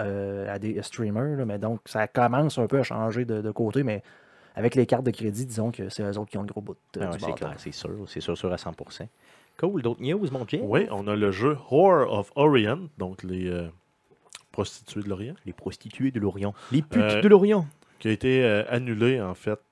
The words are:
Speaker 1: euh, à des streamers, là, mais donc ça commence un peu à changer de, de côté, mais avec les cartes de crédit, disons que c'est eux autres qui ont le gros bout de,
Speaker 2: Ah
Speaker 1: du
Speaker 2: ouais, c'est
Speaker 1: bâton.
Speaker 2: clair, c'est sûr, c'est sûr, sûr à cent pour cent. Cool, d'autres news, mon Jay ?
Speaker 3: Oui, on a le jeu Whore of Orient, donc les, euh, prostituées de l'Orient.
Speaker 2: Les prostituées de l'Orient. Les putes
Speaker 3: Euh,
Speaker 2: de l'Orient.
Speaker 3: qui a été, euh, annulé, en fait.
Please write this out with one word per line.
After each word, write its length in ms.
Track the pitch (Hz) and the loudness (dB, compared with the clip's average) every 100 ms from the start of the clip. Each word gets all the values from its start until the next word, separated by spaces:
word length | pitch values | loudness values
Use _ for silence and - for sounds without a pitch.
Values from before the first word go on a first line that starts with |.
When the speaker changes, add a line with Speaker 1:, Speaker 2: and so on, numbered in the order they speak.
Speaker 1:
euh, 520 | 101 98 98 98 101 | -2 -4 -4 -6 -6
à 60 | 101 | -6
des 240 | 107 104 | -4 -6
streamers, 540 | - - 107 107 143 139 | -6 -6 -2 -2 -2 -2
là, 80 | |
mais 160 | 117 101 | -4 -4
donc 200 | 107 113 | -4 -6
ça 240 | - 110 107 | -4 -2 0
commence 500 | - 120 127 151 - | 2 4 4 2 0
un 80 | 110 | 2
peu 140 | 139 | 2
à 20 | |
changer 420 | 120 113 113 117 | 0 -2 -2 -2
de, 160 | 120 107 | -2 -4
de 100 | 107 | -4
côté, 320 | 104 113 135 | -2 0 0
mais 180 | 135 104 - - _ _ _ - | 0 -4 -8 -20 _ _ _ -2
avec 180 | 120 | 2
les 100 | 131 | 4
cartes 200 | 117 131 | 4 2
de 80 | 127 | 2
crédit, 340 | - 110 101 127 | -2 -4 -4 -6
disons 240 | 110 113 | -2 -4
que 180 | 117 98 | -4 -8
c'est 140 | - | -6
eux 160 | 101 104 | -6 -6
autres 100 | 107 | -6
qui 60 | 101 | -8
ont 40 | |
le 60 | 104 | -8
gros 120 | 104 | -10
bout 160 | 104 92 _ | -12 -14 _
de, 60 | - | -8
Speaker 2:
Ah 20 | |
Speaker 1:
du 80 | 92 | -6
Speaker 2:
ouais, 60 | 85 | -4
c'est 60 | - | -6
Speaker 1:
bâton. 80 | - | -6
Speaker 2:
clair, 180 | 78 - | -8 -10
c'est 140 | 76 | -12
sûr, 180 | - 80 101 95 | -10 -10 -10 -10
c'est 120 | 87 | -8
sûr, 160 | 85 85 | -6 -4
sûr 160 | 92 | -2
à 60 | 90 | -4
cent 140 | 85 | -6
pour 180 | 82 - | -12 -14
cent. 160 | - 113 _ _ _ _ - | -14 -16 _ _ _ _ -4
Cool, 200 | 175 190 | -2 0
d'autres 220 | 117 120 | -2 -2
news, 240 | 131 196 165 | -2 -2 -2
mon 120 | 131 | -4
Jay ? 160 | 110 160 | -4 -4
Speaker 3:
Oui, 280 | 104 139 220 | 0 0 0
on 160 | 101 101 | -2 -2
a 80 | |
le 160 | 104 101 | 0 2
jeu 260 | 95 135 139 - | 2 0 0 2
Whore 420 | 139 196 165 117 | 4 6 6 4
of 200 | 104 - | 0 -2
Orient, 460 | 135 151 131 104 156 170 - | 4 6 6 4 0 -6 -8
donc 240 | 92 95 | -8 -8
les, 240 | 92 92 90 | -8 -4 -4
euh, 220 | 87 85 82 _ _ _ _ _ - _ | -4 -6 -14 _ _ _ _ _ -20 _
prostituées 520 | - 98 - - 107 | -6 -6 -8 -12 -8
de 60 | 101 | -6
l'Orient. 260 | 95 117 190 98 | -8 -10 -12 -14
Speaker 2:
Les 60 | |
prostituées 580 | - - - 110 - 135 | -12 -10 -10 -12 -4 -2
de 80 | 123 | 0
l'Orient. 340 | 101 98 101 - - | -2 -2 -4 -6 -2
Les 100 | 139 | 0
putes 180 | 151 240 | 2 2
Speaker 3:
Euh, 220 | 214 208 | 4 4
Speaker 2:
de 60 | 208 | 8
l'Orient. 360 | 202 202 208 147 - _ _ | 8 8 4 0 -8 _ _
Speaker 3:
qui 100 | 110 | -2
a 20 | |
été, 340 | 107 127 131 | 2 2 4
euh, 200 | 120 104 113 | 4 4 2
annulé, 520 | 120 127 107 120 127 | -2 -2 2 2 2
en 140 | 95 | -2
fait. 260 | 90 107 107 _ | -6 -4 -6 _